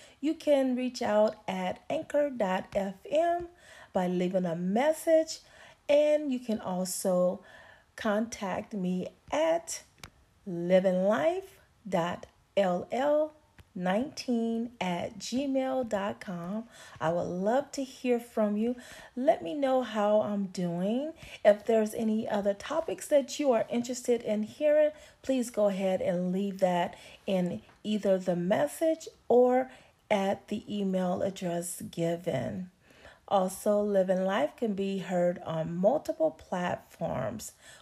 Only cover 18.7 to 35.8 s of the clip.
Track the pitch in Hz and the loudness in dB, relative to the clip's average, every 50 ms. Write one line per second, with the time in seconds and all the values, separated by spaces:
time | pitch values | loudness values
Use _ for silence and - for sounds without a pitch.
18.7 | 254 247 - - - - - - - 247 254 302 349 - 339 330 320 294 277 262 | -2 -4 -10 -18 -20 -20 -20 -12 -8 0 2 4 2 2 0 -6 -2 0 2 2
19.7 | 262 254 247 214 214 214 208 208 214 214 214 208 208 202 196 185 - 190 180 175 | 2 2 0 0 0 0 2 4 4 4 2 0 -2 -4 -4 -4 -4 -4 -2 -2
20.7 | 170 175 185 202 226 254 294 320 320 - - - - - - 208 208 208 - - | -2 -2 -2 0 -2 -2 -4 -6 -8 -12 -18 -20 -6 4 6 6 6 6 4 2
21.7 | 226 220 214 214 - - 226 220 214 220 226 - 214 208 202 202 202 - - - | 2 2 2 0 -2 -2 -2 0 0 -2 -2 -2 -2 0 0 0 -2 -2 -4 -4
22.7 | 285 320 320 - 381 - - - 302 285 262 - - - 294 277 233 220 - - | -4 -4 -2 -4 -6 -6 0 2 4 4 4 2 -2 -2 2 2 2 2 2 0
23.7 | 240 240 240 254 247 240 - - 240 226 - 214 208 214 214 214 - - 302 302 | -2 -4 -4 -4 -6 -4 -2 0 0 0 0 -2 -2 -2 -2 -4 -4 0 2 4
24.7 | 294 302 302 302 302 - - - - _ - - 269 254 233 240 - 233 208 202 | 6 6 4 4 0 -4 -14 -20 -20 _ -2 0 0 0 0 -2 0 2 2 2
25.7 | 196 185 196 190 190 185 - 190 180 175 180 180 180 190 202 202 185 190 190 180 | 2 0 0 0 0 0 0 0 0 0 0 0 0 -2 -2 -4 -2 0 2 2
26.7 | 180 175 175 202 - - - - - - - - 190 185 180 175 190 220 - - | 2 2 0 -2 -4 -10 -20 -20 -20 -10 -4 -2 0 0 0 -2 -4 -6 -12 -16
27.7 | - _ - 214 214 202 202 202 190 190 185 190 175 175 175 180 214 269 294 294 | -20 _ -6 -4 -2 0 2 2 2 2 2 0 -2 0 2 2 2 2 2 0
28.7 | - - 330 320 320 320 - - - _ _ - 240 247 247 247 247 254 262 254 | -2 0 0 0 0 -2 -6 -14 -18 _ _ 4 6 6 6 6 4 2 0 -2
29.7 | - - - - _ _ _ - 214 196 196 196 196 196 - - 208 208 - - | -8 -20 -20 -20 _ _ _ 0 0 2 2 0 -2 -2 -4 -8 -8 -8 -6 -6
30.7 | 208 208 196 190 185 185 185 180 180 - - 196 185 - 190 175 170 175 175 180 | -6 -4 -2 -2 0 0 0 -2 -2 -2 -2 -4 -4 -4 -4 -4 -4 -4 -4 -6
31.7 | - - - - - 170 165 165 170 170 175 170 - 135 - - - 190 185 - | -10 -10 -12 -10 -4 -2 -2 -2 -2 -2 -4 -4 -2 -2 -2 -4 -6 -8 -10 -10
32.7 | - _ _ - - - - - - _ _ - - 196 185 185 185 - - 214 | -14 _ _ -20 -20 -20 -20 -20 -20 _ _ 0 2 2 2 0 -2 -2 0 2
33.7 | 208 208 208 208 202 190 185 185 185 185 185 190 196 233 285 302 - - 247 214 | 2 2 2 2 2 2 4 4 2 2 0 0 0 0 0 -2 -2 -4 -4 -2
34.7 | 196 190 196 196 196 196 170 175 185 180 175 175 175 180 - - 165 160 160 165 | -2 -2 -2 -2 -4 -4 -4 -2 0 2 2 2 0 -2 -4 -6 -4 -4 -4 -4
35.7 | 170 175 | 0 2